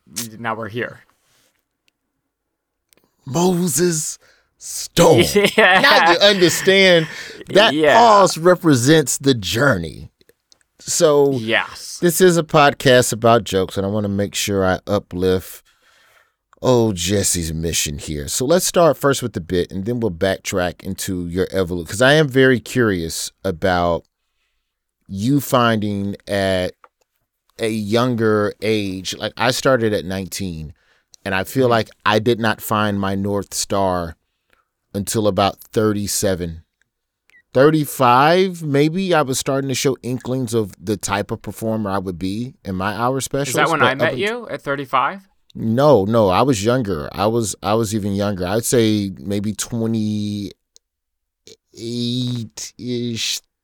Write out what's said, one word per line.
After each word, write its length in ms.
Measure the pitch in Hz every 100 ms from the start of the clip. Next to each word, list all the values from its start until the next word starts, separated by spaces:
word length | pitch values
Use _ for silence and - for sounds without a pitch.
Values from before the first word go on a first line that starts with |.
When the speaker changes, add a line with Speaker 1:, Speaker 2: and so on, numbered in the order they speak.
| 123 120 117 110
Speaker 1:
now 160 | 117 110
we're 140 | 110
here. 320 | 117 101 - _ _ _ _ _ _ _ _ _ _ _ _ _ _ _ _ _ _ _ _ _ _ -
Speaker 2:
Moses 920 | 160 180 175 180 127 180 160 - - _ _ _ _
Storm. 640 | - - - - 170 170 -
Speaker 1:
<laughs> 40 | 202 202 -
Yeah. 260 | 202 185
Speaker 2:
Now 300 | 277 202 175
you 60 | 175
understand 880 | 202 202 175 - 185 190 190 170 160 - - - -
that 240 | 190 220
Speaker 1:
Yeah. 220 | 151 151 226
Speaker 2:
pause 400 | 233 202 180 156
represents 800 | 170 180 170 127 127 160 139 -
the 140 | 139 123
journey. 720 | 87 107 143 98 82 - 73 _ _ _ _ _ _ _
So 520 | - - 165 143 139
Speaker 1:
Yes. 640 | 131 110 110 87 - - -
Speaker 2:
this 180 | 175 -
is 160 | 185 170
a 60 |
podcast 720 | 156 156 143 - 139 123 120
about 300 | 110 117 117
jokes, 340 | 92 95 92 -
and 80 | 98
I 40 |
wanna 200 | 107 101
make 240 | 98 101
sure 320 | - - 98 92
I 140 | 90 -
uplift 760 | 101 - 90 92 92 - - _ _ _ _ _ _ _ _ _ _
old 340 | - 123 110 90
Jesse's 580 | 85 101 - 90 80
mission 460 | 80 82 76 78 71
here. 280 | - 76 69
So 180 | - 127
let's 200 | 180 -
start 320 | 175 165 127
first 240 | 143 131
with 120 | 120
the 80 | 98
bit, 300 | 80 90 82
and 140 | 92 98
then 140 | 123
we'll 100 | 113
backtrack 680 | 82 98 92 - 98 87 -
into 460 | - 95 - 90 87
your 200 | 87 92
evolution, 360 | 95 87 90 80
'cause 140 | -
I 120 | 127
am 140 | 151 151
very 320 | 131 131 123
curious 720 | - 127 113 90 82 - - -
about 640 | 95 82 95 87 87 85 - _ _ _ _ _ _ _ _ _ -
you 320 | 95 117 143
finding 760 | - 131 117 110 104 101 101 101 -
at 460 | 101 95 92 90 - _ _ _ _ _ _ _ -
a 100 | 113
younger 840 | 110 101 113 127 117 110 107 104 -
age. 540 | 104 110 98 92 90 -
Like, 180 | 107 -
I 140 | 117
started 420 | 123 143 127 113
at 100 | 101
nineteen, 680 | 80 95 92 - 98 80 76 - _ _ _ _
and 120 | 98 95
I 80 |
feel 220 | 92 135 127
Speaker 1:
Mm-hmm. 60 |
Speaker 2:
like 180 | 113 107 _ 98
I 100 | 110
did 220 | 107 113
not 200 | 113 -
find 400 | - 107 107 101
my 140 | 98
North 400 | 98 101 101 92
Star 600 | - - 101 95 90 85 - _ _ _ _ _ _ _
until 340 | 101 98 113 104
about 320 | 95 98 - -
thirty-seven. 920 | 113 107 104 101 - 104 87 87 82 - _ _ _ _ _ _ _ _
Thirty-five, 1080 | 127 147 156 143 - 123 123 147 180 190 170
maybe, 500 | 156 139 151 175 190
I 80 | 160
was 160 | 131 127
starting 280 | - 135 135
to 80 | 151
show 200 | 143 123
inklings 540 | 117 127 - 131 120 117
of 180 | 104 -
the 140 | 90 104
type 320 | - 101 98
of 140 | 113
performer 480 | - - 110 110 101
I 80 | 98
would 180 | 95 85
be 380 | 95 107 123 - -
in 100 | 92
my 200 | 98 101
hour 260 | 120 135
specials. 280 | - 135 139
Speaker 1:
Is 60 | 160
that 140 | 151
when 100 | 156
Speaker 2:
But 40 | 127
Speaker 1:
I 40 |
Speaker 2:
up 60 | 131
Speaker 1:
met 100 | 156
Speaker 2:
unt- 40 | 131
Speaker 1:
you, 280 | 202 240 220
at 120 | 139
thirty-five? 640 | 147 139 135 131 139 196 _ _ _ -
Speaker 2:
No, 480 | 110 117 147 120 98
no, 240 | 117 101
I 120 | 92
was 200 | 127 110
younger. 460 | 107 127 101 80 67
I 120 | - 107
was, 280 | 117 101 -
I 100 | 98
was 220 | 113 110 110
even 180 | 101
younger. 320 | 98 101 95 90
I'd 200 | 110 -
say 460 | 127 110 107 98 -
maybe 360 | 73 101 104
twenty-eight-ish, 4000 | 98 - 117 113 113 107 107 104 104 101 - _ _ _ _ _ _ _ _ - - _ - 117 120 120 123 123 120 110 - - - 120 123 120 113 - - - _